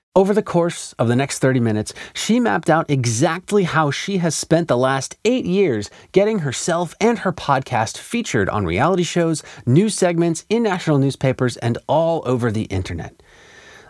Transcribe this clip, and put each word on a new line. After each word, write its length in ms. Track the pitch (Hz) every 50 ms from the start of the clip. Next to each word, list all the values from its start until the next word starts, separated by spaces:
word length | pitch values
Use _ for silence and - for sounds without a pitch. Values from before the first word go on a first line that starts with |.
| _ _ -
Over 160 | 185 196 190 208
the 120 | 214 -
course 480 | - - 175 170 175 - - - - -
of 160 | - 123 113
the 80 | 120
next 240 | 127 139 139 - -
thirty 180 | - 131 131 131
minutes, 340 | 120 113 107 107 104 - - - - - -
she 260 | - - - 220 247
mapped 320 | 240 220 202 180 - -
out 180 | 156 165 165 -
exactly 760 | 147 135 117 120 110 113 151 175 160 185 - - 202 208 185
how 260 | - 131 160 156 143
she 280 | 135 - - - 202 185
has 180 | 170 165 -
spent 320 | - - - 160 165 170 -
the 80 | 131
last 400 | 123 127 131 135 135 - - - - -
eight 200 | 220 254 262 -
years 460 | 175 180 202 196 165 117 107 101 - - - - - -
getting 260 | 190 202 214 226 208
herself 560 | 151 135 113 - - - 165 170 175 156 - -
and 180 | 196 233 240 185
her 140 | - 190 -
podcast 680 | - - - 135 135 135 - 127 110 113 - - -
featured 500 | - - - 233 - - - 113 98 -
on 160 | - 104 95
reality 380 | 80 85 98 135 170 196 180 175
shows, 400 | - - 175 170 165 160 - - - - - -
news 300 | 120 123 165 214 220 -
segments, 480 | - 190 175 175 165 170 170 165 - - -
in 140 | 208 240 233
national 360 | 208 180 180 - 165 151 139
newspapers, 580 | 135 139 131 - - 131 120 - 127 123 -
and 220 | - - 117 113 - - -
all 340 | 135 156 165 165 165 156 -
over 260 | 120 127 120 117 120 101
the 100 | - -
internet. 580 | - 98 95 92 - 90 82 73 - - _ _ _ - - - - - - - - - - - -